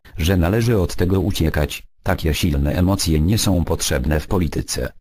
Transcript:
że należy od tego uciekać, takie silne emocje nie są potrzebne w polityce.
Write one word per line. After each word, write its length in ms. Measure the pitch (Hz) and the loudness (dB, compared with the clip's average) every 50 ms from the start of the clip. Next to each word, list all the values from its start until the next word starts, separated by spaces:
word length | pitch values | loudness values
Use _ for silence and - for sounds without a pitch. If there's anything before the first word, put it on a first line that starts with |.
| - - - | -6 -12 -8
że 200 | 98 78 82 98 | -4 0 2 2
należy 420 | 87 82 85 104 117 113 120 117 98 | 2 2 2 2 2 2 2 2 2
od 160 | 87 - - | 0 0 0
tego 240 | - 90 85 95 95 | -2 0 2 2 0
uciekać, 640 | 87 - - - 82 78 - 78 73 - - - - - _ _ _ | 0 0 0 0 0 0 2 0 -2 -2 -4 -12 -14 -20 _ _ _
takie 300 | - 90 - - 80 76 | -2 -2 0 0 -2 0
silne 400 | - - 87 71 69 71 71 71 | 0 0 0 0 0 0 0 2
emocje 460 | 80 90 92 98 98 - 85 80 76 | 2 2 2 2 0 0 0 2 2
nie 160 | 76 87 117 | 2 2 2
są 260 | 107 - 104 92 87 78 | 2 2 2 2 0 0
potrzebne 560 | - 82 - - - 82 67 62 76 76 76 | 0 -2 -2 -2 -2 -2 -2 0 0 -2 -2
w 80 | - | -2
polityce. 640 | - 104 92 87 71 - - - - - - 64 - - - | -2 -2 0 0 -2 -4 -6 -6 -6 -6 -6 -6 -8 -10 -16